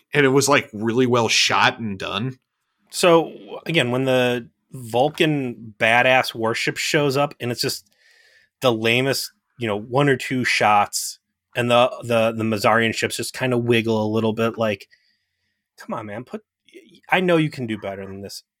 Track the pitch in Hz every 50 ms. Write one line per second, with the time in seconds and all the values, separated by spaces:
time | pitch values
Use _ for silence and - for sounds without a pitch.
0 | _ _ - 147 143 131 135 139 131 135 143 127 - - - 101 110 113 110 127
1 | 131 120 120 120 113 107 - - - - 110 - 104 127 127 - 117 104 98 95
2 | 87 85 92 101 120 131 127 - _ _ _ _ _ _ _ _ _ _ - -
3 | - 175 165 165 151 110 - - - - - - - - 165 156 123 120 123 127
4 | 135 131 127 127 123 123 123 123 120 - _ _ _ _ - 131 120 113 113 120
5 | 135 151 151 - 170 156 151 143 131 123 117 107 120 110 101 _ 117 113 117 120
6 | 123 131 131 127 117 - - 117 113 113 117 - - 151 123 - - - - 156
7 | 147 143 131 143 143 143 - - 120 123 120 - - 127 - - - _ _ _
8 | _ _ _ _ _ _ _ _ _ _ _ _ - 127 117 110 113 117 117 127
9 | 135 139 127 - - - - _ _ _ _ - 120 110 101 104 107 120 117 139
10 | 143 143 131 127 - - 131 127 117 - - - 120 107 107 104 101 - - -
11 | - - - - _ _ _ _ _ _ _ 123 120 120 120 120 123 127 - -
12 | - 117 117 113 113 117 113 113 110 110 110 101 107 117 110 113 113 113 - -
13 | - 107 - - 117 - - - 131 127 123 120 120 117 120 113 110 117 110 110
14 | 107 107 107 110 110 110 107 113 113 113 110 110 113 110 101 - - - _ _
15 | _ _ _ _ _ _ _ _ _ _ _ _ _ _ _ - - - 196 120
16 | 107 107 104 117 127 - - 220 - _ _ _ _ _ _ - - _ _ _
17 | _ - 160 185 185 180 170 160 156 147 - - 127 110 110 104 - 98 98 98
18 | 98 98 98 98 98 95 - - - _ _ _